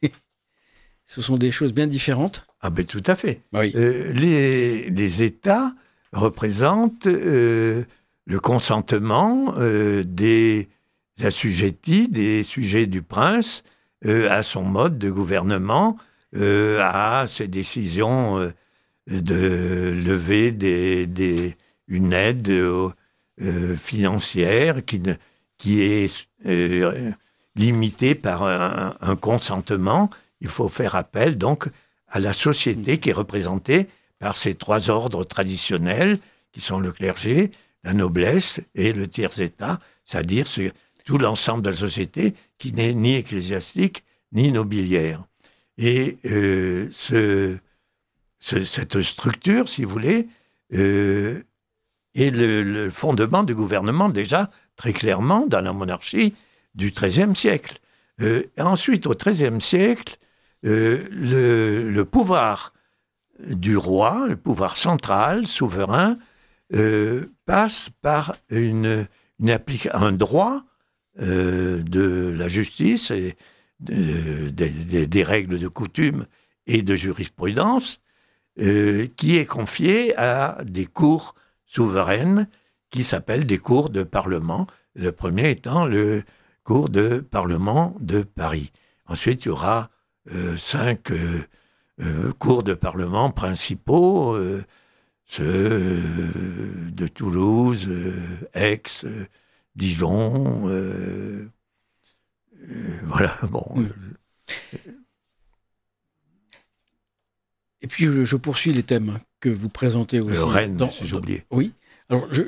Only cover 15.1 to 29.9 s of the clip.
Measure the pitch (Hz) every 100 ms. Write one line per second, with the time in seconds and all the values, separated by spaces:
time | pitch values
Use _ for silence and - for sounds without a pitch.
15.1 | 95 90 95 92 98 95 131 220 220 -
16.1 | _ _ 101 101 101 107 107 95 95 107
17.1 | 127 123 - 104 95 95 127 98 87 107
18.1 | 131 117 95 90 82 _ _ _ _ -
19.1 | 92 85 90 92 90 90 90 90 87 87
20.1 | 95 85 107 117 110 98 87 92 90 90
21.1 | 90 92 87 87 - _ _ - 90 92
22.1 | 90 104 127 101 92 90 90 92 - _
23.1 | _ _ - 98 87 87 82 - 113 98
24.1 | 101 - 95 87 110 160 131 - 101 92
25.1 | 82 _ _ _ - 101 107 101 104 98
26.1 | - - _ - 87 87 90 90 127 120
27.1 | 101 _ _ _ - 113 117 110 - 127
28.1 | 143 107 87 98 90 90 - 95 - 90
29.1 | 92 - 117 - 95 - 98 95